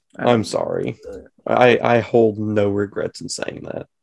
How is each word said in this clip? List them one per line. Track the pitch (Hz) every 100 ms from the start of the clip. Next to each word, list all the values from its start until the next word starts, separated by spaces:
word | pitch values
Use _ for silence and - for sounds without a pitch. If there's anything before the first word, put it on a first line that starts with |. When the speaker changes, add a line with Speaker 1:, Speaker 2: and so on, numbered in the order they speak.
| _ -
Speaker 1:
I | 120
Speaker 2:
I'm | 117
sorry. | - - 50 50 113 - - - - _ -
I, | 113 123 117
I | 120 120
hold | - 120 113 104
no | 107 107 101
regrets | 101 101 - - -
in | -
saying | - - - -
that. | - - _